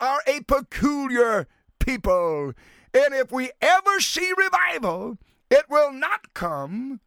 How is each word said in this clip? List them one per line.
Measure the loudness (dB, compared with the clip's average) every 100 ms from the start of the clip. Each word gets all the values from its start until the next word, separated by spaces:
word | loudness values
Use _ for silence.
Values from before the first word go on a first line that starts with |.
are | -2 0 -2
a | -2
peculiar | 0 -2 -2 -2 -2 -2 -2 0 2 0 -4 _ _ -12
people. | -8 -4 0 0 0 -2 -6 -12 _ _ _
And | 2 2
if | 0 -4
we | -4 -6 -2
ever | 2 4 2 0
see | 0 -2 -2 0
revival, | 0 0 0 -2 -4 -4 -8 -12 _ _ _
it | 4 4
will | 2 2
not | 0 -4 -4 -6
come | -8 -6 -6 -6 -8 -10 -12